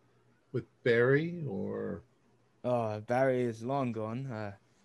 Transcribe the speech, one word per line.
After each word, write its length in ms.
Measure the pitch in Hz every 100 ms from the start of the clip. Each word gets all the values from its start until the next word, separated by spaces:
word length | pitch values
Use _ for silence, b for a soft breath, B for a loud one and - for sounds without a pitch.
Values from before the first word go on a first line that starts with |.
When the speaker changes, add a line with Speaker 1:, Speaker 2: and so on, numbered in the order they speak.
| _ _ _ _ _
Speaker 1:
with 120 | 123 - _
Barry, 600 | 127 117 123 139 170 175 143
or? 540 | 98 101 104 101 92 - _ _ _ _ _
Speaker 2:
Oh, 360 | 120 123 110 107
Barry 420 | 107 123 135 127
is 200 | 123 110
long 300 | 117 139 127
gone. 340 | 110 107 120 135
Uh, 220 | 110 104 101 _ _